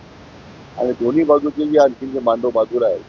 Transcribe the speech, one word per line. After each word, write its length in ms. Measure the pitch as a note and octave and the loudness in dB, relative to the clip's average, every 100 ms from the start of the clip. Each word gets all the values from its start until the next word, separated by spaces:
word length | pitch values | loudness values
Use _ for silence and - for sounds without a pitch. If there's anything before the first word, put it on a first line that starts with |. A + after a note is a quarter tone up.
| - - - - - - - - | -20 -20 -20 -20 -20 -20 -20 -6
आणि 100 | B2 | -4
दोन्ही 320 | A#2 A#2+ D3+ | -2 0 0
बाजूचे 440 | D3+ D3 D3 C#3+ D3+ | 2 2 0 -4 0
जे 120 | D3+ | 2
आणखी 280 | C#3 A#2+ C3+ | 2 0 -8
जे 120 | C3 | -4
मांडव 300 | A#2 A2+ B2 | -2 -2 -2
बाजूला 380 | A2+ G#2+ A#2+ A2+ | -2 -2 -2 -2
आहे 100 | F2+ | -2